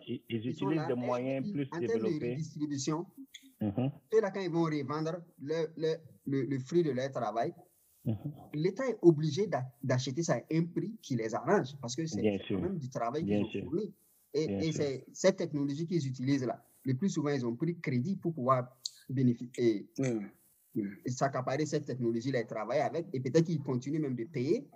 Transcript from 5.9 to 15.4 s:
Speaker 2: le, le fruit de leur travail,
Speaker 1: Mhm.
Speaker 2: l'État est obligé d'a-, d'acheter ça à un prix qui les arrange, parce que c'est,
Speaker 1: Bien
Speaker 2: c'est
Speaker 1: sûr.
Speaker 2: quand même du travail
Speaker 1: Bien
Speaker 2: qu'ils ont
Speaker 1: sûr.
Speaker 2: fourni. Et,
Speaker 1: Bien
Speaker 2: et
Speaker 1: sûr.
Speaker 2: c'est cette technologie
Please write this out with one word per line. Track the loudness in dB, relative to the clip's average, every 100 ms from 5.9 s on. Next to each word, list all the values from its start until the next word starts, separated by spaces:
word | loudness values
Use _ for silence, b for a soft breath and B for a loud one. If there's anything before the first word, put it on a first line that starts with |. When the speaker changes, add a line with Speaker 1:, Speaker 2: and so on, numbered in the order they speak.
| -2 -6 -12 -2
Speaker 2:
le, | 0
le | 0 -2
fruit | 0 2
de | 4
leur | 2 -2
travail, | -2 -2 0 -2 -4 -14 _ _ _ -4
Speaker 1:
Mhm. | -2 -4 -10 -8
Speaker 2:
l'État | 0 0 0 -2
est | 6
obligé | 8 8 6 0 0
d'a-, | 0 -2 -4
d'acheter | 0 0 0 -2
ça | 0 0
à | 0
un | 0 0
prix | -2 -4 -6
qui | -4 -2
les | 0
arrange, | -2 2 2 2 -4
parce | -8 -4
que | -4
c'est, | 0
Speaker 1:
Bien | 2 0
Speaker 2:
c'est | -2
Speaker 1:
sûr. | -2
Speaker 2:
quand | -2
même | -4
du | -6
travail | -4 -4 -2
Speaker 1:
Bien | 0 0
Speaker 2:
qu'ils | 0
ont |
Speaker 1:
sûr. | -4
Speaker 2:
fourni. | -4 -4 -4 -8 _ _ _
Et, | -2 0
Speaker 1:
Bien | 0
Speaker 2:
et | 0
Speaker 1:
sûr. |
Speaker 2:
c'est | 0 0 -2 -8
cette | 0 4
technologie | 4